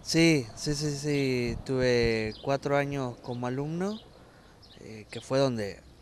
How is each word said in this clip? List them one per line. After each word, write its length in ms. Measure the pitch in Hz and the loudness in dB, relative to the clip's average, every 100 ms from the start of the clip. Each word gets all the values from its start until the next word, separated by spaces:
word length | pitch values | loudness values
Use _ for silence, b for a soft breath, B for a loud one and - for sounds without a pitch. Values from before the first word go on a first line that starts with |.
Sí, 440 | - 165 165 156 113 - | 2 4 6 4 0 -6
sí, 180 | 147 | -4
sí, 160 | 143 151 | -2 -4
sí, 640 | 143 151 143 135 127 120 113 | -4 -2 0 2 0 -2 -4
tuve 720 | - 131 127 120 117 113 107 107 | -2 2 4 4 4 2 -2 -4
cuatro 340 | - 139 143 143 | -2 -2 2 2
años 400 | 143 143 127 120 | 2 -2 -4 -6
como 240 | - 120 123 | -8 -4 -4
alumno, 520 | 131 147 165 196 214 - B B B B B - - | -4 -4 -2 -4 -6 -12 B B B B B -20 -20
eh, 260 | - 110 101 | -16 -16 -12
que 120 | 117 | -14
fue 160 | - 135 | -2 2
donde 420 | 135 117 101 - - - | 2 0 -4 -8 -18 -14